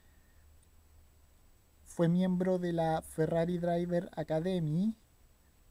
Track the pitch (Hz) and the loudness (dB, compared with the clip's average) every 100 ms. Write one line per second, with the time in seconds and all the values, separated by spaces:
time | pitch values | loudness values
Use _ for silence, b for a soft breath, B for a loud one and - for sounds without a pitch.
0 | b b b b b - - - - - | b b b b b -20 -20 -20 -20 -20
1 | - - - - - - _ - - - | -20 -20 -20 -20 -20 -20 _ -20 -12 0
2 | 170 175 185 180 185 185 180 170 160 160 | 2 4 2 2 0 0 0 0 0 0
3 | - - 156 165 170 180 175 170 175 175 | -4 -2 0 2 0 0 0 0 0 -2
4 | 180 - 151 156 170 185 156 156 214 220 | -2 -6 -4 -2 0 0 0 0 0 -2
5 | - - - - _ _ - | -12 -20 -20 -20 _ _ -20